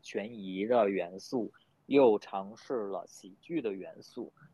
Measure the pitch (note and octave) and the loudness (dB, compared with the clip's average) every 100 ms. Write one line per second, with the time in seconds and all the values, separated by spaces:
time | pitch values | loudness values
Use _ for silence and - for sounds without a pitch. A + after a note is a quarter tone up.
0 | - G#2 G#2 A#2 F#2+ F#2 G#2+ B2 G2+ F#2+ | -10 -8 -6 -8 -8 -2 2 4 4 2
1 | F2 F#2+ - C3 G#2 - _ _ - C#3 | -2 -8 -6 -4 -4 -8 _ _ 2 6
2 | B2+ G#2 - G2 G2 A2+ - B2+ G2+ F#2+ | 8 6 0 -10 -10 -12 -6 -6 -4 -6
3 | E2+ - G2 F#2+ - E3 A#2 F#2+ E2+ - | -10 -16 -20 -20 -8 -4 -4 -6 -10 -16
4 | - - G2 _ - | -16 -12 -12 _ -20